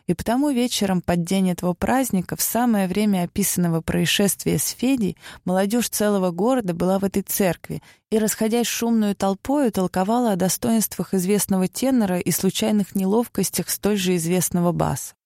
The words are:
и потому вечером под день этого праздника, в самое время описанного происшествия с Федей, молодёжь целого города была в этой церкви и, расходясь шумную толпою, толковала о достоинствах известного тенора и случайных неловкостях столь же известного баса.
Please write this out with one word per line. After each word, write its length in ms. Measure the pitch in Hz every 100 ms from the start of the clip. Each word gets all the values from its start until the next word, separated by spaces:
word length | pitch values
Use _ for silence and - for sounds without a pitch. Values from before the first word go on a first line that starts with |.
| -
и 80 | 175
потому 340 | - 247 294
вечером 540 | 240 247 - 196 185
под 200 | - 175
день 280 | 165 196 185
этого 240 | 175 180 175
праздника, 600 | - 254 254 185 175 165
в 60 |
самое 460 | - 226 247 208 185
время 380 | 196 208 190 175
описанного 560 | - 190 - 175 165
происшествия 760 | - 175 170 - 202 - 165 165
с 120 | -
Федей, 480 | - 247 269 180 - - - 180
молодёжь 440 | 185 202 240 -
целого 420 | - 208 202 185
города 420 | 170 226 262 190
была 240 | 170 180 190
в 60 |
этой 180 | 196 202
церкви 640 | - - 185 - - 156 - - _
и, 80 | 214
расходясь 480 | 214 - 220 240 220
шумную 500 | - 233 226 208 196
толпою, 560 | 196 190 - 294 247
толковала 600 | 190 180 185 190 240 233
о 40 | 180
достоинствах 800 | 185 - 233 226 - - 175
известного 540 | 190 180 202 - 190 185
тенора 500 | - 254 254 196 175
и 140 | -
случайных 640 | - 190 - 220 214 190 190
неловкостях 760 | 190 220 240 - 180 - -
столь 280 | - 202 208
же 180 | 185 180
известного 560 | 165 185 - 175 175
баса. 420 | 156 156 143 - -